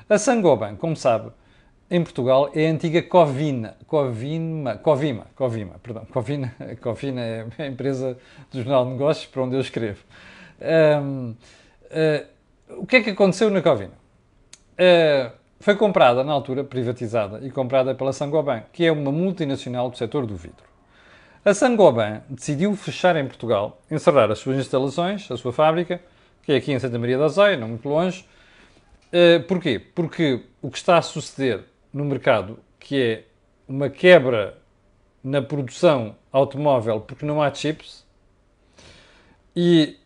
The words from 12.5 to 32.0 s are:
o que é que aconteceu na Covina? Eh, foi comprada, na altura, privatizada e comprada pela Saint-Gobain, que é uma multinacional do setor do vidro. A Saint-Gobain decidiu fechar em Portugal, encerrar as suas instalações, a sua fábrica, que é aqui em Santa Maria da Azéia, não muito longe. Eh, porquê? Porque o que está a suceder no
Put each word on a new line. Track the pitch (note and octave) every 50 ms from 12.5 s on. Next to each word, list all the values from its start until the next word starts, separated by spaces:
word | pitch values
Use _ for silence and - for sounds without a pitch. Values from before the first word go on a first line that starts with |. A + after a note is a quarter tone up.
| _ _ _ -
o | - - G3+
que | - B3+
é | B3+ G#3
que | A3
aconteceu | F#3+ - G3+ F#3+ E3+ - A3+ G#3+
na | G3 F#3+
Covina? | D#3 E3+ C#3 G#2 G2 F2+ - _ _ _ _ _ _ _ _ _ _ _ - _ _ _ _ -
Eh, | F3+ F3+ F3 E3+ E3 D3+ C#3+ C3+ B2+ A2+ - _ _ _ _ _
foi | - G3+ G#3
comprada, | G3+ A3+ G3+ F3+ F#3+ D#3 B2 B2 B2+ C3+
na | D3 D3+
altura, | C#3 B2 - B2+ C3+ C#3
privatizada | C#3 - B2+ A#2+ A#2+ A#2+ - B2 G#2+ A2+ A#2 G#2 G2 A2 A2+ C3
e | C3+
comprada | B2 C#3 B2+ A#2+ C3 C3+ B2+ C3+ C3
pela | - C3 C#3
Saint-Gobain, | C3 - D3+ C#3+ D3 D#3 C#3+ C#3 B2+ A2 G#2+ - _
que | - E3+
é | E3
uma | D#3+ D3+ C#3+ C#3
multinacional | C#3 D#3+ F3+ G3 F3+ E3+ D#3+ C#3 C3+ B2+ - C3 B2 B2 B2 B2+
do | A#2+ -
setor | B2 A2 - D3 B2+
do | A2 G2+
vidro. | E2+ E2 E2 - _ _ _ _ _ _ _ _ _ _ _ - - _ _ _ _ -
A | G#3 G3
Saint-Gobain | G3+ D4 B3 A#3+ G#3 F#3+ D#3 A#2+ A2+ G#2+ G#2 G#2+ A2+ - -
decidiu | C3+ - - - D3 C3+ F3+ G#3 G3+
fechar | F#3 - D#3 C3 - - F3+ E3+
em | D#3 C#3
Portugal, | B2 - - - A2+ A#2 G2 G#2 - - _ _ -
encerrar | D#3 D3 - F3 D3 C3+ A2+ G#2
as | G#2+ -
suas | - C3+ C3 C3+
instalações, | B2+ - - C3 C3+ C#3 B2 E3+ E3+ F#3 G#3 G3 - -
a | B2+ A#2
sua | - B2+ A#2+
fábrica, | - D3+ D#3 D#3+ F3 F3 F3 F3+ F3 - _ _ _ _ _ _ _
que | - -
é | C#3+ B2
aqui | - D3 C#3+
em | A#2+
Santa | B2+ B2+ A#2 A#2+
Maria | A#2 A#2+ B2+ C3
da | D3+
Azéia, | D#3 C#3 F#3+ G3+ G#3 F#3
não | C3+ A2+ A2
muito | A#2 A2+ - C#3
longe. | D3 D#3 F3+ F#3 F3 - - _ _ _ _ _ _ _ - _ _ _ _ _ _ _ _ -
Eh, | - F3 F3 E3+ E3+ E3
porquê? | E3 - F#3+ F3 - D#3 A2+ F2+
Porque | - _ - - E3+ D3+ - - E3 C#3+ B2+ A2 - - _ _
o | - C3+
que | - -
está | - - F3 E3
a |
suceder | D3+ - - D#3+ - - - - C3+ B2+ A2 F#2 - _ _ _ _ _ -
no | C#3